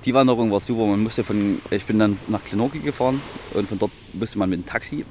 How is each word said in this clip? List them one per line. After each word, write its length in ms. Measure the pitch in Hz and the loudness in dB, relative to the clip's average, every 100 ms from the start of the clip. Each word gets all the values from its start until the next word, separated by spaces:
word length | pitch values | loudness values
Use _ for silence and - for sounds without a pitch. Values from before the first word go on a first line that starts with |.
| - | 4
Die 80 | |
Wanderung 380 | 127 131 120 117 | 4 6 4 4
war 80 | 101 | 2
super. 260 | - 113 110 | 0 0 2
Man 180 | 101 | 2
musste 200 | 110 - | 0 0
von, 380 | 107 104 101 98 - | 0 2 2 0 -2
ich 160 | 101 - | -4 0
bin 140 | 107 | 2
dann 180 | 107 101 - | 4 2 -2
nach 160 | 104 | -4
Glenorchy 360 | - 101 123 151 | -2 -2 -2 -2
gefahren 420 | 143 139 127 135 143 - - | -6 0 0 0 -4 -12 -6
und 160 | - 101 | -4 -2
von 80 | 104 | -2
dort 140 | 104 - - | -4 -4 -14
musste 260 | 92 110 104 | -6 -6 -2
man 100 | 95 | 0
mit 100 | 90 | 0
dem 60 | 87 | -2
Taxi 400 | 117 - 147 - | -6 -4 -8 -8